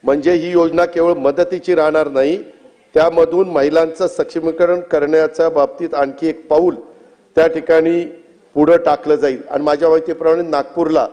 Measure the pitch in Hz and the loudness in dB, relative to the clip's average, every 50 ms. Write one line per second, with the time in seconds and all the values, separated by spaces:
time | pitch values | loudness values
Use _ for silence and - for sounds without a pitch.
0 | - 123 139 151 139 165 180 170 160 175 180 170 165 165 156 165 175 170 170 170 | 0 0 -2 0 2 0 0 0 -2 0 0 2 2 2 2 0 -2 -2 0 0
1 | 165 170 175 147 135 139 143 175 175 175 185 180 - - 180 156 151 156 156 156 | 0 0 0 0 0 -2 0 0 -2 -2 -2 -8 -4 -2 0 2 2 2 2 0
2 | 156 143 139 135 135 143 170 202 - - - _ _ - _ _ _ _ _ 156 | -2 0 0 0 0 0 -2 -4 -8 -14 -20 _ _ -20 _ _ _ _ _ 2
3 | 156 170 165 170 165 165 165 175 190 185 170 147 139 147 156 160 165 160 160 - | 2 2 4 2 0 2 2 -2 -2 0 0 0 0 2 2 2 0 0 -2 -4
4 | 190 165 - - 151 - - 170 160 165 160 165 175 175 180 175 175 - - 151 | -4 -4 -2 -4 -6 -4 -4 -4 -4 -4 -2 0 0 0 0 -2 -2 -2 -2 -2
5 | 147 143 156 160 156 151 156 - 165 165 160 151 143 135 - - 170 160 - 143 | 0 2 2 2 2 0 0 0 0 0 2 0 -2 -2 -2 -8 -10 -6 -2 -2
6 | 143 135 135 - 160 160 156 160 - - 151 151 175 180 147 110 - - - - | -2 -4 -4 -4 -4 -4 -4 -6 -4 0 0 2 2 0 -2 -4 -14 -20 -20 -20
7 | - - _ _ _ _ _ 160 160 165 165 160 - - 165 160 160 165 170 170 | -20 -20 _ _ _ _ _ 2 2 2 0 -2 0 2 2 2 4 2 0 -2
8 | 170 - - - - _ _ _ _ _ _ 143 151 156 170 170 170 156 147 143 | -4 -6 -12 -18 -20 _ _ _ _ _ _ 0 4 4 4 4 4 0 -2 -2
9 | - 147 151 151 143 143 131 123 - - - 143 147 151 147 147 165 165 160 160 | 0 -2 0 0 0 -2 -2 -4 -8 -6 -6 -4 0 0 0 2 2 2 2 2
10 | 160 175 160 160 160 160 160 165 170 160 156 143 135 - - 175 170 156 160 151 | 0 -2 -8 -2 0 0 0 0 0 -2 -2 -4 -4 -4 -4 -4 -2 0 0 0
11 | 120 101 | 0 -2